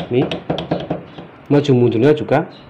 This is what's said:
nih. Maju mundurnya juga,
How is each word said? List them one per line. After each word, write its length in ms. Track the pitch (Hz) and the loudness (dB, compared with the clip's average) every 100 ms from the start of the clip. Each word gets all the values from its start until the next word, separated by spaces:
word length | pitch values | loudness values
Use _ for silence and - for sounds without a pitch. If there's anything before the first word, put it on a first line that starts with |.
| - | -4
nih. 160 | 123 170 - - - - - - - - - - - - | -2 -2 -6 -6 -8 -6 -6 -6 -10 -10 -20 -20 -14 0
Maju 240 | 143 143 | 2 4
mundurnya 400 | 123 120 110 139 | 2 2 4 2
juga, 400 | 151 - 135 185 - - | 2 2 0 -2 -12 -18